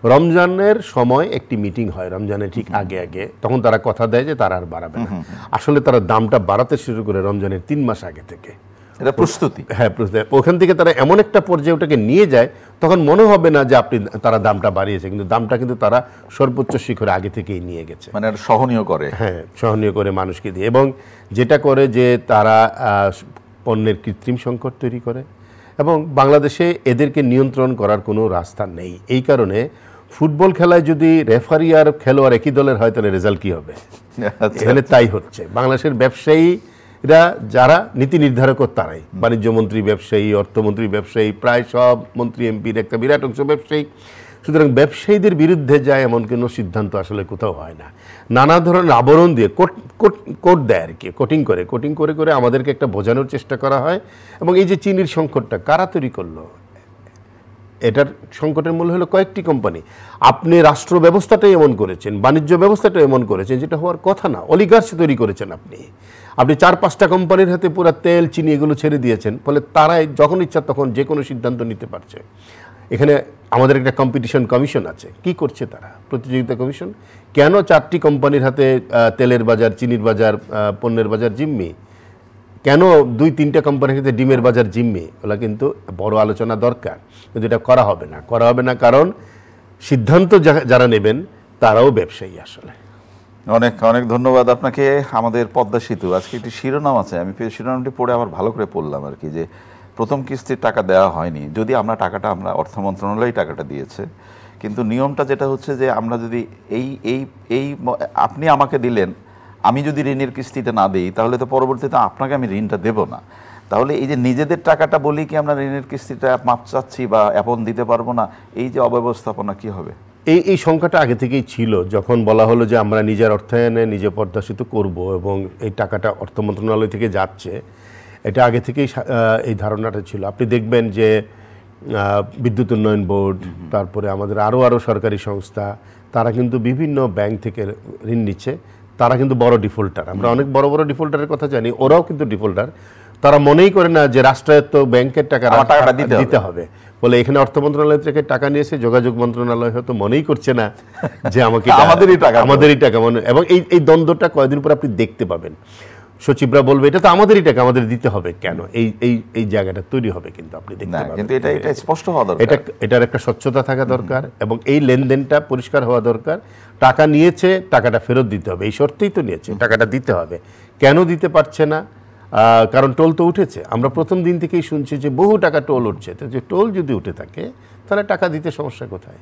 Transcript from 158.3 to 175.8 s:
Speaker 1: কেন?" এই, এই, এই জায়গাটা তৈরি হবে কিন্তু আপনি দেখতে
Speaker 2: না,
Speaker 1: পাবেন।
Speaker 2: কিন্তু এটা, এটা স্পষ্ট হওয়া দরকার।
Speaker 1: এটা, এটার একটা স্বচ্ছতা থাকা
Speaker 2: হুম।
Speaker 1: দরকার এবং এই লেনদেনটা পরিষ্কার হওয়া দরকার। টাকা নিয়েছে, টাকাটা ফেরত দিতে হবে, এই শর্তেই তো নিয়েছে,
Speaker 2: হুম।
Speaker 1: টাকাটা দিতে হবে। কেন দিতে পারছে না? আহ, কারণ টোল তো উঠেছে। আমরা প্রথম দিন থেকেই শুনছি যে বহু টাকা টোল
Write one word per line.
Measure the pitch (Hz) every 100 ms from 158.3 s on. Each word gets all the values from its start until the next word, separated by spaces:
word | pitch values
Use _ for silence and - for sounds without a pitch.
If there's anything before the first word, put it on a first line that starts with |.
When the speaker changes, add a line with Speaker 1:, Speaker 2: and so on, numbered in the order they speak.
| 87
Speaker 1:
কেন?" | 92 85 90
এই, | 117 113 104
এই, | 120 117 -
এই | 113 107
জায়গাটা | 104 95 95 92
তৈরি | 131 113
হবে | 90 -
কিন্তু | - 80 80
আপনি | - 92
দেখতে | 95
Speaker 2:
না, | 85
Speaker 1:
পাবেন। | 69 82
Speaker 2:
কিন্তু | 107
এটা, | 131 139
এটা | 147 156
স্পষ্ট | 160 - 160 -
হওয়া | 160
দরকার। | 104 82
Speaker 1:
এটা, | 117 147 - -
এটার | 107 123
একটা | 120 117
স্বচ্ছতা | - 113 135 131
থাকা | 131 131
Speaker 2:
হুম। | 123
Speaker 1:
দরকার | 127 98 131 - -
এবং | 107 113 135
এই | 143
লেনদেনটা | 135 127 131 135 131 147
পরিষ্কার | 147 127 - 143 120
হওয়া | 123
দরকার। | 113 113 - 175 - - - -
টাকা | 135 - 156
নিয়েছে, | 151 170 170 185 190 185
টাকাটা | 131 117 110
ফেরত | - 123 120
দিতে | 101 98
হবে, | 90 104
এই |
শর্তেই | - 143 - 202
তো | 196
নিয়েছে, | 123 85 -
Speaker 2:
হুম। | 104
Speaker 1:
টাকাটা | 120 110 110
দিতে | 131 131
হবে। | 92 82 85 - - - _
কেন | 135 151
দিতে | 175 170 -
পারছে | 156 151 - 151
না? | 156 208 - - - -
আহ, | 107 113 113 110
কারণ | 147 135
টোল | 127 160
তো | 160 170
উঠেছে। | 175 170 - -
আমরা | 110 131
প্রথম | 131 156 185
দিন | 170 175
থেকেই | 165 175
শুনছি | 156 156 135 143
যে | 143
বহু | 131 196 214
টাকা | 175 147
টোল | 135 131